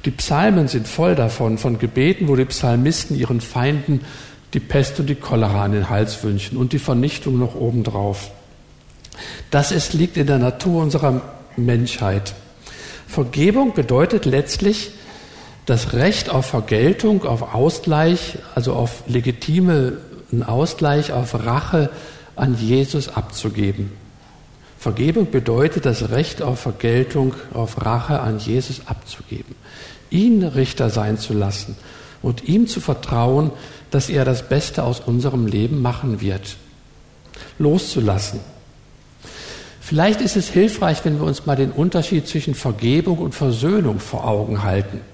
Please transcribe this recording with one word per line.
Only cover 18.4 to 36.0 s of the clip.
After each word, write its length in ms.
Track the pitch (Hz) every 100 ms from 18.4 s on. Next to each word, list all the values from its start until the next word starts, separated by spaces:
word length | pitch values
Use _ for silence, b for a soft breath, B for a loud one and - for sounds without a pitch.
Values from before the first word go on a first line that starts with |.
| -
also 200 | - 123
auf 300 | 120 117 - -
legitime, 880 | 123 123 120 - 165 180 156 127 - - - -
einen 120 | 120
Ausgleich, 680 | 120 117 160 - 151 147 147
auf 340 | 131 120 117 113
Rache 420 | 127 - 165 143 B B B B -
an 220 | 135 117
Jesus 500 | 110 127 135 151 -
abzugeben. 840 | - - - 110 107 101 104 101 - - - - - - - B B
Vergebung 520 | 117 110 139 170 190
bedeutet, 540 | 131 120 113 160 180 135
das 240 | 113 107
Recht 300 | 117 160 -
auf 200 | 143 123
Vergeltung, 720 | - 104 117 120 127 143 131 131 -
auf 320 | 117 113 -
Rache 360 | 113 120 120 139
an 180 | 120 107
Jesus 440 | 110 120 131 135 -
abzugeben. 720 | - - - - - - - B B B B B
Ihn 360 | 170 226 220
Richter 440 | 175 131 131 - 117
sein 300 | 107 104 107
zu 140 | -
lassen 440 | 107 98 98 - 101 B B B B
und 240 | 123 120 -
ihm 220 | 196 233
zu 120 | -
vertrauen, 720 | - 131 - 120 120 135 156 B B B B
dass 180 | 139 -
er 160 | 143
das 240 | 131 120 -
Beste 360 | 135 - -
aus 160 | 123 120
unserem 460 | - 120 135 127 113
Leben 360 | 98 117 147
machen 380 | 123 120